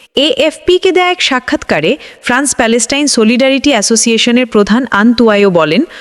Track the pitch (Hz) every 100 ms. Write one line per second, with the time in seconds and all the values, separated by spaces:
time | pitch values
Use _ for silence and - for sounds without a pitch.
0 | _ - 294 - 302 - - 359 370 349
1 | 359 349 - 262 - 302 - 175 156 285
2 | - - - 247 285 - 233 233 233 277
3 | 294 - 220 240 262 269 277 240 196 226
4 | 233 226 240 240 247 220 202 220 269 202
5 | 226 233 233 202 202 175 156 170 339 -